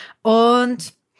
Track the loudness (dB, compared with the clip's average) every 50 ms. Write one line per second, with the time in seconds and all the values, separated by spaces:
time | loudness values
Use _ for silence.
0 | -20 -20 -20 _ -2 0 2 2 2 2 2 0 0 -2 -6 -8 -12 -16 -20 _
1 | _ _ _